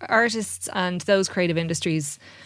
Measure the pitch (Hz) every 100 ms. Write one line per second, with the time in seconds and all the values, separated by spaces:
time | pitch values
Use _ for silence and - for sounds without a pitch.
0 | - 226 233 220 202 - - 196 180 180
1 | - 196 185 - 175 160 165 170 175 160
2 | 143 - - -